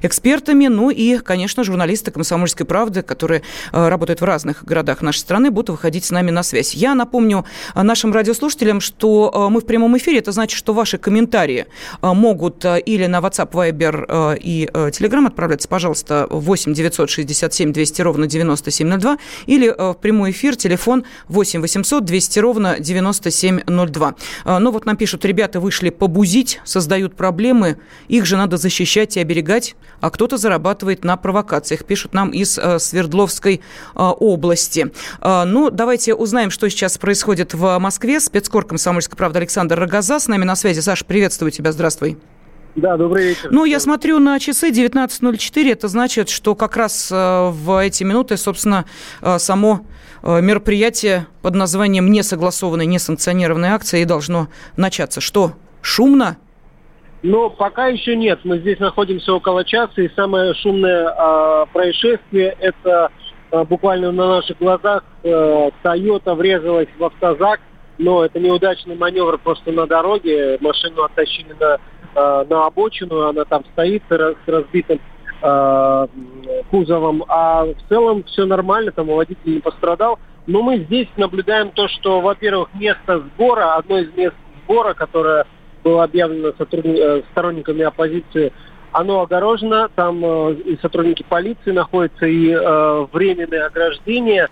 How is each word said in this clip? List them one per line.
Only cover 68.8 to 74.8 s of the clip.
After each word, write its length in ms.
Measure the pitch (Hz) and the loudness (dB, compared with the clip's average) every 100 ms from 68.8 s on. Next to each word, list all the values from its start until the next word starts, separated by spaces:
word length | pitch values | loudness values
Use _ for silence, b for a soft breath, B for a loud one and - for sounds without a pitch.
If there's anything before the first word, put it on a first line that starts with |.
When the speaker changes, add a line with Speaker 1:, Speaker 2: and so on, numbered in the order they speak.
| - 170 | -8 -4
Speaker 2:
маневр 440 | 175 185 170 156 | -2 0 0 -2
просто 320 | 165 156 - | -2 -4 -2
на 160 | 160 160 | -2 0
дороге. 720 | 165 170 208 170 151 139 135 | 0 2 0 0 0 0 0
Машину 400 | 147 143 170 160 | 0 -2 -4 -2
оттащили 540 | 151 - 147 139 156 151 | -2 0 -2 -4 -12 -2
на, 200 | 156 143 - - - | 0 0 -4 -20 -6
а, 320 | 143 143 139 139 | 0 2 2 0
на 200 | 160 156 | 2 2
обочину, 540 | - 220 - 180 160 | 0 -2 -2 -6 -2
она 220 | 151 147 147 | -2 -2 -2
там 180 | 151 131 | -2 -4
стоит 300 | - 170 208 - | -2 0 -2 -2
с 80 | 165 | 0
ра-, 200 | 156 156 - | 0 -2 -2
с 20 | |
разбитым, 520 | 160 143 180 | -2 0 -2